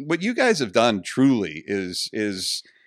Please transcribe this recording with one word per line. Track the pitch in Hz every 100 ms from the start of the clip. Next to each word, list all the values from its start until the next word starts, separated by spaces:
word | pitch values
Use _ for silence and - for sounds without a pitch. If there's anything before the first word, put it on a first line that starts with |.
what | 143 170
you | 202
guys | 247 262 175
have | 113
done | 113 120 104
truly | - - 135 123 90 78 -
is, | 98 90 90 -
is, | 110 104 95 90 - - _